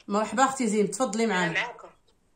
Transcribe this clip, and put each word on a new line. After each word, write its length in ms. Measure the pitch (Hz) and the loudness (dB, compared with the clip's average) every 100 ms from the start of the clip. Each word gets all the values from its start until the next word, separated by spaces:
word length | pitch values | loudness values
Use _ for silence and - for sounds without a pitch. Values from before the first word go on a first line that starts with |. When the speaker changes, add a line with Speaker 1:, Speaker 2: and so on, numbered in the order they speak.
| - | -2
Speaker 1:
مرحبا 380 | 202 214 220 269 | -2 0 2 2
اختي 220 | - 233 | 2 0
زينب، 240 | 214 190 | 2 0
تفضلي 340 | - 247 220 226 | 0 -2 0 0
معانا. 260 | 185 170 | 2 0
Speaker 2:
أنا 160 | 185 233 | -2 -4
معاكم. 220 | - - - _ _ _ | -10 -18 -20 _ _ _